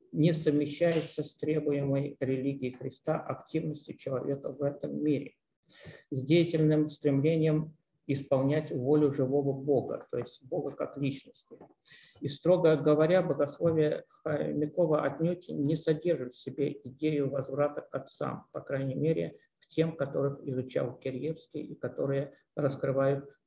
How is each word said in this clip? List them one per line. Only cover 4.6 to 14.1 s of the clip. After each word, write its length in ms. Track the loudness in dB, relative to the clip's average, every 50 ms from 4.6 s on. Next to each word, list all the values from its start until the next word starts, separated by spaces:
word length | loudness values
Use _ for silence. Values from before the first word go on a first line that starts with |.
| -4
этом 380 | -4 -4 -4 -8 -6 -4 -2 0
мире, 320 | 0 0 0 -2 -8 -14 _ _ _ _ _ _ _ -20 -20 -20 -20 -20 -18 -12 -8
с 140 | -6 -4 0
деятельным 640 | 4 4 4 4 4 2 4 4 4 4 4 2
стремлением 880 | 0 -2 -2 0 2 2 4 4 2 4 4 4 2 2 2 0 -4 -10 _ _ _ _ _ _ -4
исполнять 600 | -2 -2 0 0 2 2 4 4 2 2 0 -2
волю 400 | -4 -2 2 4 4 6 4 4
живого 420 | 2 2 0 2 2 2 2 0 -2
Бога, 540 | 0 2 2 2 2 2 -2 -6 -8 -8 -6
то 80 | -6
есть 260 | -6 -6 -8 -12 -20 -10
Бога 280 | -6 -4 -4 -4 -4
как 260 | -6 -6 -6 -6 -4
личности. 580 | -4 -2 -2 -4 -4 -10 -16 -20 -20 -20 -20 -20 -20 -20 -20 _ _ _ -20 -20 -20 -20 -20 -12 -8
И, 60 | -8
строго 480 | -8 -6 0 2 4 4 6 6 6 4
говоря, 460 | 6 4 4 6 6 6 6 4 4
богословие 800 | 4 2 0 0 0 -2 -2 0 0 2 4 4 2 2 0 -2 -8 _